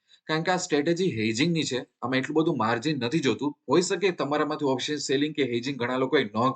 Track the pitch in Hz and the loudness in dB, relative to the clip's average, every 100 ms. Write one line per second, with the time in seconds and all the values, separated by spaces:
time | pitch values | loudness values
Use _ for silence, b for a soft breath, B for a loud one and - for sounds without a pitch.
0 | b b - 160 160 180 - 147 143 170 | b b -4 -2 0 -2 0 0 2 2
1 | 185 113 110 113 165 160 - 127 - _ | 0 0 0 2 2 2 0 -4 -6 _
2 | 120 131 123 151 165 135 107 117 147 147 | -2 -2 0 0 2 2 0 0 0 -2
3 | 117 160 131 107 143 - - 156 180 185 | 0 0 0 0 -2 -6 0 2 2 0
4 | 190 175 143 151 147 151 143 127 - 147 | 0 0 0 0 0 0 0 0 -2 -4
5 | - 135 151 151 127 120 123 135 120 131 | 0 0 0 0 -2 -2 -4 -4 -2 0
6 | 131 151 107 110 127 | 2 2 0 0 0